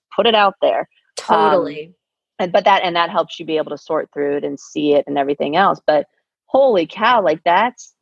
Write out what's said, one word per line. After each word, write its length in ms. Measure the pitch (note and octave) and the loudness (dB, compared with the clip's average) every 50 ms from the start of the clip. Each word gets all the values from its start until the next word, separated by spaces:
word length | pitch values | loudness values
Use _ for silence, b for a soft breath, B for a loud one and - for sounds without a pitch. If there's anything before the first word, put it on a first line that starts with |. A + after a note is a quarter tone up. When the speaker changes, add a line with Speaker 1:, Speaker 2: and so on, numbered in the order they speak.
| _ _ - | _ _ -4
Speaker 1:
put 100 | - G3+ | -2 0
it 100 | A#3 A3 | 2 2
out 200 | G#3+ G3+ G3 F#3+ - | 2 2 2 0 0
there. 260 | - C#3 - B2+ - _ _ _ _ _ - - | -2 -2 0 -2 -4 _ _ _ _ _ -20 -14
Speaker 2:
Totally. 680 | - - F3 E3 D#3+ D#3 D3+ C3+ - C#3+ D3 D3+ D#3 E3+ | -4 -2 0 2 2 2 2 2 0 -2 -8 -12 -14 -16
Speaker 1:
Um, 60 | - _ _ _ _ _ _ _ _ - | -18 _ _ _ _ _ _ _ _ -8
and, 120 | G3 F3+ | -6 0
but 140 | F3 G3+ G3 | 0 2 4
that, 180 | G#3 G3 F#3 E3+ | 4 2 2 2
and 120 | F3+ E3+ | -2 -2
that 140 | E3+ E3+ E3+ | -2 -2 -2
helps 300 | G3+ F3 D#3+ - - - | 0 -4 -4 -4 -6 -14
you 60 | E3+ | -8
be 120 | D3+ D#3+ D#3 | -4 -4 -4
able 140 | D3+ D3+ | -4 -4
to 60 | D3+ C#3 | -8 -12
sort 320 | - - D#3+ D#3 - - - | -8 -6 -4 -4 -4 -6 -6
through 240 | D3 C#3+ C#3+ C#3+ D3 | -6 -4 -4 -4 -4
it 60 | C#3+ | -4
and 160 | D3 C#3+ C3+ | -6 -10 -10
see 340 | - - - D#3+ D3 D3 C#3+ | -14 -12 -8 -4 0 2 2
it 120 | C#3+ - - | 2 2 0
and 100 | C#3+ C#3+ | -2 -2
everything 380 | C#3 C#3 C#3+ - D3+ D3 D3+ | -2 -2 -2 -4 -4 -2 0
else. 240 | E3+ G3 F#3 E3+ - - - | 2 2 2 0 0 0 0
But 180 | D3+ D3 - _ _ _ _ _ _ _ _ | 0 0 0 _ _ _ _ _ _ _ _
holy 400 | _ - C4 C#4 C4+ A3 F3+ D#3+ | _ 2 2 4 4 2 2 0
cow, 360 | D3+ - F#3+ A3 A#3 B3+ A3+ F#3+ | -2 -4 -2 0 2 2 2 2
like, 180 | E3 D#3 D#3+ - | 0 -2 -2 0
that's, 500 | F3 E3+ F#3+ A3 B3 - _ - - _ _ | 0 2 2 2 0 -4 _ -20 -20 _ _